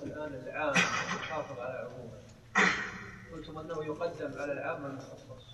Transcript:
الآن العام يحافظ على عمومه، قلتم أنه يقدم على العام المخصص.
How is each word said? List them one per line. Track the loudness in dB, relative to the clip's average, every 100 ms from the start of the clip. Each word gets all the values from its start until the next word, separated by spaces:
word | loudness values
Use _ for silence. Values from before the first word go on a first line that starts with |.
الآن | -6 -4 -4 -4 -4
العام | 0 6
يحافظ | 8 6 4 0 -2 0 -2 -2 -2
على | -2 -2 -4
عمومه، | -6 -8 -10 -14 -18 0 6 8 6 0 -4 -8 -10 -10
قلتم | -8 -6 -6
أنه | -4 -2
يقدم | -2 0 0 0 -4 -2
على | 0
العام | 0 0 0 -2
المخصص. | -4 -8 -12 -12 -12 -12